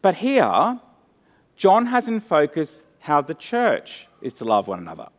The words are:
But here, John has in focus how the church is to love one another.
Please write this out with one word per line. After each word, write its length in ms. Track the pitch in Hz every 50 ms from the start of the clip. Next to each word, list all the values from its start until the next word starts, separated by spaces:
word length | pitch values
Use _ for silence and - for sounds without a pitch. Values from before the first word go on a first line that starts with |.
But 140 | - 285 262
here, 640 | - 220 262 277 254 156 107 87 104 156 226 254 247 _ _ _ _ _ _ _ _ _ _ _ _ _ _ _
John 300 | _ - 190 190 226 240
has 200 | 240 247 247 240
in 120 | 233 226 220
focus 600 | 208 - 175 151 147 147 - 165 156 - - - _ _ _ _
how 220 | - - 151 147
the 120 | 143 143 160
church 760 | _ - - - 240 247 214 123 - - - - - - _ _ _
is 120 | - 127 -
to 120 | - 113
love 220 | 113 110 104 98
one 120 | 98 95 90
another. 280 | 87 78 82 80 - - _